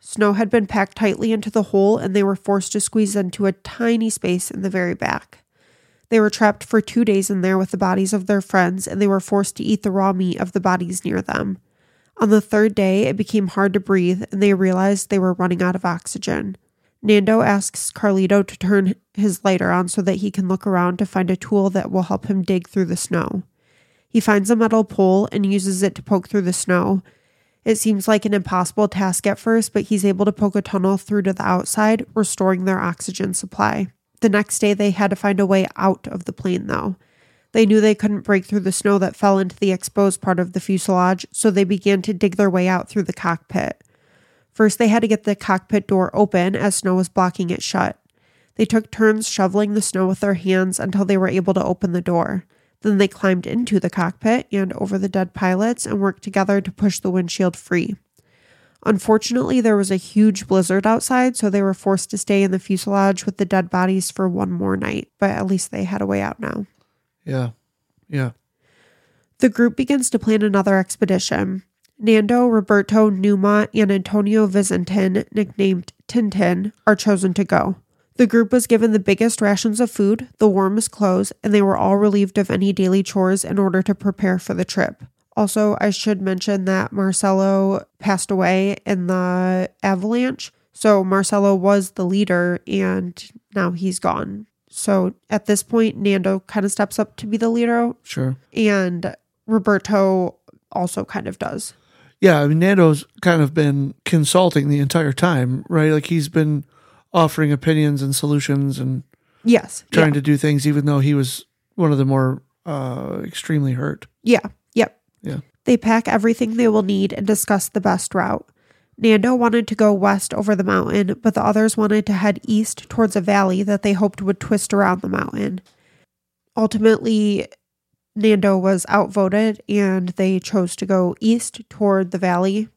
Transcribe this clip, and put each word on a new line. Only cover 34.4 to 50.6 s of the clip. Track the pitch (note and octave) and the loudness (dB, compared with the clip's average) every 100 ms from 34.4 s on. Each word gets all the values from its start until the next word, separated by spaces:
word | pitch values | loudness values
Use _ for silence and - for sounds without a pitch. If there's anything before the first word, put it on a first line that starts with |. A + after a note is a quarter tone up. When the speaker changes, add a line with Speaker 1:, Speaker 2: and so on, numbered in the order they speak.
| G#3 - | -2 -2
Speaker 1:
day, | G#3 | 0
they | G3+ G#3 | 0 0
had | F#3 G3+ | 0 0
to | F#3+ | 0
find | G3+ G3 | -2 0
a | G3+ | 2
way | G3 F#3 - | 2 0 0
out | F#3+ F#3+ - | 0 0 -6
of | F#3 | -10
the | F3 | -10
plane, | - F#3+ F3+ - | -8 -4 -4 -4
though. | - - F3+ _ _ _ _ _ | -4 -4 -8 _ _ _ _ _
They | A3 A3 | 2 4
knew | G#3+ | 6
they | G#3+ | 4
couldn't | G#3+ G#3+ G#3 | 2 0 -4
break | - G3+ F3+ | 0 0 0
through | G#3 | -4
the | F#3 | -2
snow | F#3+ G3+ G3+ | -2 0 2
that | F#3 - | 0 0
fell | G3+ G3 | 2 2
into | F#3 - | 0 -2
the | G3+ | -2
exposed | F#3 - - G3 F#3 | -2 -4 0 0 0
part | - F3+ | -2 -2
of | F3+ | -2
the | F3+ | -6
fuselage, | - F#3+ - F#3 F3+ F#3 - | -2 -4 0 2 2 0 -6
so | - A3+ | -2 0
they | F#3+ | 2
began | F#3+ G3 G3+ G3 | 0 0 0 0
to | F3+ | -2
dig | F#3 G3+ F#3+ | -2 -2 2
their | G3+ | 0
way | F3+ F3+ | 2 0
out | F#3 - | 0 -4
through | G#3+ | -6
the | F3 | -4
cockpit. | - - E3 _ - - - _ _ _ _ _ _ _ | -4 -4 -6 _ -6 -6 -8 _ _ _ _ _ _ _
First, | _ G#3+ - | _ 2 2
they | A#3 | 2
had | A3+ | 2
to | A3+ | 2
get | G#3+ | -2
the | - G3+ | -2 -4
cockpit | - F#3+ _ G#3 G3 | -2 -2 _ -4 0
door | G3 F#3 | 0 0
open | - G#3 F#3 F3+ | 0 0 2 0
as | G3 G3+ F#3+ | 0 -2 -2
snow | F#3+ | -2
was | F#3 F3+ | -2 -2
blocking | - F3+ - F3+ | 0 -2 -2 -6
it | F3+ | -4
shut. | - F#3+ F#3+ - _ _ _ _ _ | -4 -2 -2 -4 _ _ _ _ _
They | - | -4
took | G#3+ A3+ A3 | 0 0 -2
turns | - A3 A3 A3 | 0 2 2 -2
shoveling | - F#3+ F#3+ G#3 | -2 0 0 0
the | G#3 | -2
snow | G3+ F#3 F#3 | -2 -2 -2
with | F#3+ | 0
their | G3+ | -2
hands | F#3+ F#3 F#3 | -2 0 0